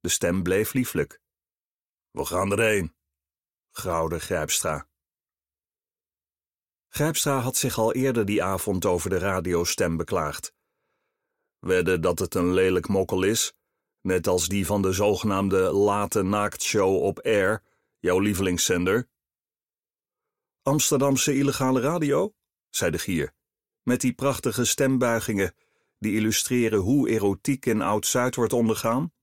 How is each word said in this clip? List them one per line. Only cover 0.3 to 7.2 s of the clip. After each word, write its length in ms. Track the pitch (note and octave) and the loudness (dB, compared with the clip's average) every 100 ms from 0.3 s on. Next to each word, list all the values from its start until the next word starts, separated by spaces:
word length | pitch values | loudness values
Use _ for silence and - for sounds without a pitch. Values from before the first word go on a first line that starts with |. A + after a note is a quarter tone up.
| F#2 | 0
bleef 300 | F2 F#2 G#2+ | 0 0 0
lieflijk. 480 | C3+ B2 - C#2+ - _ _ _ _ _ _ _ _ _ | -2 -2 -2 -4 -6 _ _ _ _ _ _ _ _ _
"We 140 | - | -8
gaan 280 | D2 F2 G2 | -4 -2 0
erheen," 420 | G2+ A2+ G#2 D#2+ _ _ _ _ _ _ _ _ | 0 2 2 -2 _ _ _ _ _ _ _ _
grauwde 480 | - F#2+ E2 E2 E2 | -12 -4 -2 -2 -4
Grijpstra. 680 | - F2 D#2 - - D2+ - _ _ _ _ _ _ _ _ _ _ _ _ _ _ _ _ _ _ _ _ | -4 -4 -2 -4 -2 -6 -8 _ _ _ _ _ _ _ _ _ _ _ _ _ _ _ _ _ _ _ _
Grijpstra 500 | - D3+ D#3 | -4 -2 0